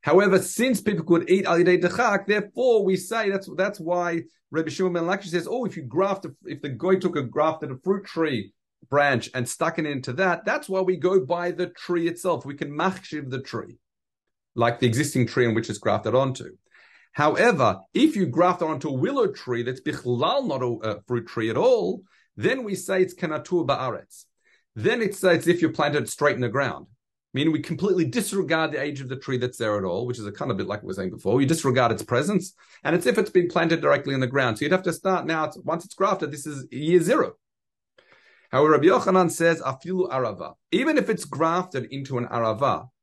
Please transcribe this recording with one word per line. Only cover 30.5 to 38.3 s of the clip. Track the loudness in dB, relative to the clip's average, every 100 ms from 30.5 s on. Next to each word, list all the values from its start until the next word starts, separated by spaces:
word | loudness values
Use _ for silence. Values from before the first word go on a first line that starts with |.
| -4
bit | -4
like | -6
we | -8
were |
saying | -8 -8
before. | -6 0 2
You | 2
disregard | 2 2 2 2
its | 0
presence, | 0 0 2 0 -2 _ _ -8
and | 0 0
it's | 2
if | 0
it's | 2
been | 2 2
planted | 0 2 2
directly | 4 2 2
in | -2
the | 0
ground. | 2 0 0
So | 0
you'd |
have | 2
to | 0
start | -2 -2 -2 -2
now, | -2 -2
it's, | -6
once | -6 -6
it's | -6
grafted, | -2 0 0 -4
this | -8 -10
is | -10 -10
year | -6 4 4
zero. | 6 2 0 -4 _ _ _ _ _ _ _ _ _